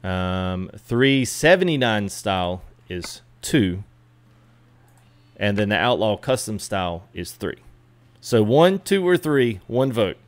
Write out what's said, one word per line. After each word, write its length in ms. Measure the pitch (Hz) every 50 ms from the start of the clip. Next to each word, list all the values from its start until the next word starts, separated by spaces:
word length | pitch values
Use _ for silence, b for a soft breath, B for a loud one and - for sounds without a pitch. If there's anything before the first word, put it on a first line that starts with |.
| -
Um, 640 | 95 92 92 92 92 92 92 92 92 92 92 92 - -
three 480 | 107 - - 117 120 131 135 135 135 127
seventy-nine 840 | 120 - - - 156 180 185 190 175 160 139 127 120 110 104 104 98
style 540 | - - - 104 98 92 90 87 90 92 - - - - _ _
is 340 | 92 90 82 - - - _ _ _ _ -
two. 400 | - - 151 107 92 87 95 101 - _ _ _ _ _ _ _ b b b b b b b b b b b b b b b b b b b b _ _
And 220 | - 101 104 101 101
then 100 | 107 101
the 80 | 104
Outlaw 400 | 92 87 123 123 80 101 110 104
Custom 440 | - - - 131 127 - - 107 101
style 440 | - - 104 98 92 87 85 85 95 - _
is 200 | - 90 - -
three. 260 | - - 90 - - - - - _ _ _ _ _ _ _ _ _
So 240 | - - - 113 107
one, 340 | 104 120 147 165 185 190 196
two, 280 | - - 202 196 185
or 100 | 175 180
three, 440 | 165 - 156 147 135 127 120 110 95 -
one 260 | - 113 123 131 135 120
vote. 240 | 117 107 92 - - _